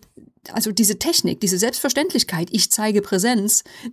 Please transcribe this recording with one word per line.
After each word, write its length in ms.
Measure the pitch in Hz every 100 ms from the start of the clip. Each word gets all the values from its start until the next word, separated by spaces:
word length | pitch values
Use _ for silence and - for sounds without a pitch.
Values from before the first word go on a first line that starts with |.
| - - - _ -
also 200 | 226 220
diese 260 | 196 202 208
Technik, 400 | 294 330 170 -
diese 180 | - 185
Selbstverständlichkeit, 920 | 220 - 277 277 349 247 - 165 175
ich 200 | 214 -
zeige 300 | - 214 202
Präsenz, 640 | 202 196 226 240 202 - - - 240